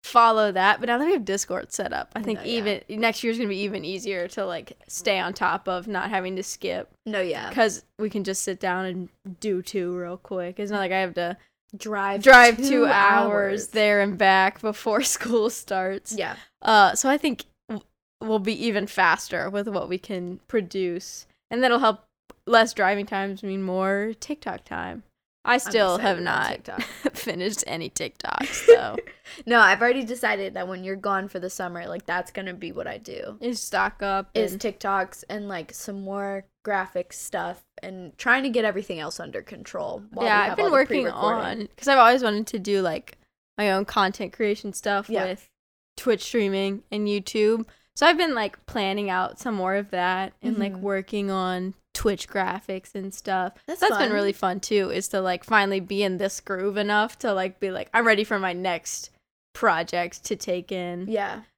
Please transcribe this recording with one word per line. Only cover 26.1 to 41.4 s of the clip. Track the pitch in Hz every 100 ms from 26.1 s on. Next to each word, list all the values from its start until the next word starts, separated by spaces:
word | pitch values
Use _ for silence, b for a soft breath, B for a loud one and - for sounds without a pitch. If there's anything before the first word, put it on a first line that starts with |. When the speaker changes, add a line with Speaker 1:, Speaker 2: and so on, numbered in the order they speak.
| 175
Speaker 2:
excited |
about | 175 - - - - -
Speaker 1:
not |
Speaker 2:
TikTok. | - - 277
Speaker 1:
<laughs> | -
finished | - 175 185 214 -
any | 165 170
TikToks, | - 160 - - 50 277 - -
so. | 466 - -
Speaker 2:
<laughs> | - B B B -
No, | 233
I've | 202 202
already | 233 254
decided | 226 247 220 208 196
that | 190 185
when | 185
you're | 185
gone | 190 202 196 196
for | 190
the | 180
summer, | - 180 170 175
like, | 175
that's | - 175 175
gonna | - 190
be | 180 170
what | - -
I | 208
do. | 220 190 - 214
Speaker 1:
Is | 233 226
stock | - 196 196 -
up | 202 196 196
Speaker 2:
Is | 226 214
Speaker 1:
and | 190
Speaker 2:
TikToks | 190 190 202 196 185 - -
and, | 208 202
like, | 185 160
some | - - 196
more | 190 196 196 196 190 _
graphic | - 196 185 185 180
stuff | - - 196 175 175 _ -
and | 185 190 180 _
trying | 254 254
to | 269
get | 240 220
everything | 190 202 170
else | 151 -
under | - 101
control | - - - - 151 175 208
while | - 233
Speaker 1:
Yeah, | 208
Speaker 2:
we |
Speaker 1:
I've | 208
Speaker 2:
have | -
Speaker 1:
been |
Speaker 2:
all | 403
the |
Speaker 1:
working | 285 285 285
Speaker 2:
pre-recording. | 233 - 208 226